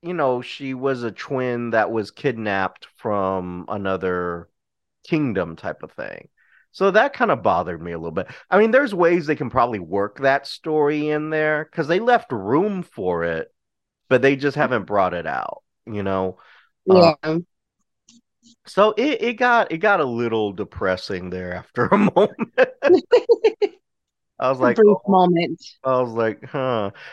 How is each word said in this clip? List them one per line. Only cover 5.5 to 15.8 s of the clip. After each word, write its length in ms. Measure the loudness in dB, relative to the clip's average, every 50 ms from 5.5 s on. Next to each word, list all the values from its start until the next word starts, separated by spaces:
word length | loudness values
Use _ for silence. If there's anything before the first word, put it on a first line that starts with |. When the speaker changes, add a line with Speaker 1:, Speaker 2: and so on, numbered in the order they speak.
| -8
Speaker 1:
type 280 | -12 -10 -12 -10 -10 -14
of 80 | -18 _
thing. 360 | -14 -14 -12 -14 -16 -20 _ _ _ _ _ _ _ _ _
So 200 | _ 0 0 2
that 220 | 4 2 2 2 0
kinda 220 | -2 0 0 0
bothered 440 | 0 2 0 0 0 -2 -4 -8 -10
me 100 | -10 -10 -10
a 40 |
little 140 | -8 -8 -6
bit. 160 | -6 -6 -8 -8 -14 -20 -6 _
I 80 | 2 4
mean, 120 | 4 4
there's 220 | 4 2 2 2 0
ways 320 | 2 2 4 2 2 0
they 80 | -2 -4
can 140 | -2 -4 -2
probably 300 | 0 0 0 0 -2 -6
work 400 | -8 -4 -2 -2 -2 -4 -6 -2
that 260 | 0 0 0 0 -2
story 640 | -8 -18 -12 _ -4 0 0 2 0 0 -2 -2 -2
in 200 | -4 -4 -4 -4
there 360 | -4 -2 -2 0 -2 -2 -6
'cause 220 | _ _ -6 -2
they 120 | 0 0 0
left 320 | 2 2 2 2 0 _
room 520 | -8 -6 -2 0 2 2 2 0 -2 -6 -8
for 400 | _ _ -6 -4 -2 -2 -2 -2
it, 300 | -2 -4 -4 -8 -10 _ _ _ _ _ _ _ _ _ _ _ _
but 120 | 2 4
they 140 | 4 4 2
just 200 | 2 -2 -4 0
haven't 280 | 0 -2 0 0 -4 -4
brought 280 | 0 0 2 2 2 0
it 120 | -4 -6
out, 360 | -6 -6 -6 -6 -8 -10 -14 _ _ _ _